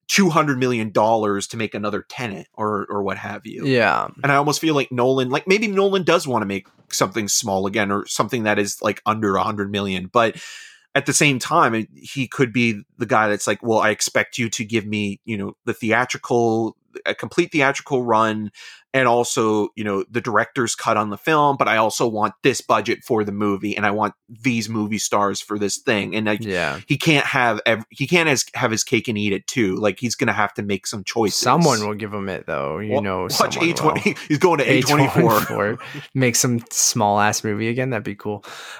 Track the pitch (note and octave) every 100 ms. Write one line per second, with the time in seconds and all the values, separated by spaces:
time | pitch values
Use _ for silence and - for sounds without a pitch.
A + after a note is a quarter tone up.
0 | - - F#3+ D#3+ D3+ B2+ B2+ A#2+ A2 G2+
1 | A2 A2+ G#2+ G2+ G2 A2+ G#2+ G#2+ G#2 G2+
2 | - - A#2+ - - - G#2+ G#2 - G2+
3 | G2 G2 G#2 G#2 A2 - C#3+ B2+ G#2 B1
4 | G1+ - C#3 C#3 D3 C#3 D#3+ D3 B2+ B2
5 | B2 C3+ B2+ C#3+ F#3 G3+ A3 F#3+ G3 G3
6 | E3+ E3+ D3+ A#2+ G2+ G2 - _ _ -
7 | A#2 G#2 G2+ - A2+ F#2+ G2 G#2+ G2+ G2+
8 | G2+ - A2 B2+ G#2+ G#2 G2+ - G#2+ G2
9 | - A2 G#2+ F#2+ G2 G#2 G2 G#2 G2+ F#2+
10 | F#2 B2 A2+ - - - - - _ C#3+
11 | C#3 C3 D3+ C3 - D#3+ C#3+ A2+ A2 C#2+
12 | - C#3 B2 - B2+ A2+ A#2+ G#2 - -
13 | A2+ A#2+ G#2+ G#2 - G#2 A#2+ A2 G#2 G#2+
14 | - A#2+ G#2+ - A2+ - G#2+ A2+ G#2 G#2
15 | G#2 G2 - G#2+ G2+ - - G#2+ A2 A2
16 | B2+ - - B2 A#2 A2+ A2+ - _ -
17 | - G#2 A#2 - F3 D#3 C3+ C3+ - C#3
18 | B2 A2 A2 G#2+ G#2 - - - _ C3
19 | B2+ A#2+ A#2+ - A2+ G#2+ G2+ - G#2+ G2
20 | F#2 A#2 A#2 G#2 A#2 - A#2 - - G#2+
21 | G#2+ G2+ - D#3 D3 C#3 A2 A2 A2 -
22 | B2 G#2+ G#2+ - C#3+ A#2+ - A2+ G#2 G#2+
23 | - A2+ G#2 G2+ G#2 G2 G#2 G2+ G#2 G#2
24 | G#2 - _ A#2 B2 A#2 G#2+ A2+ G#2 G#2+
25 | - G#2+ G2+ F#2 - G#2 G2+ - - G#2+
26 | G2 G2 G#2+ G#2+ A2 F#2 D#2+ C#2 - C#3+
27 | - D3 - C3+ A#2+ G#2+ A#2 A2 - -
28 | C3+ F3 D#3+ B2+ - - B2 A2 - A#2
29 | A2+ G#2 G#2 F#2 - C3 G2+ F#2 G#2+ F#2
30 | A#2+ - A#2 G#2 G2+ - G2+ G2 - G#2+
31 | F#2+ A#2 A2 - B2 C#3 E3 A#2 G#2 G#2+
32 | G#2+ G#2 F#2+ F#2 - D2+ C#2 D#2+ G#2+ B2+
33 | G2+ F#2 F2+ - - - E3+ - D#3 -
34 | G#3 D3 - D3 F3+ D#3+ C3 B2+ B2 D3
35 | C3+ - A#2 G#2+ G#2 G#2+ G2+ A2+ - D3
36 | - C3 B2+ A#2 C3+ A#2+ A#2+ - - B2
37 | G#2 G#2 G#2 G#2 A2 G#2 A2+ A#2+ C3 A#2
38 | G#2+ G2+ G#2+ G#2 - - - -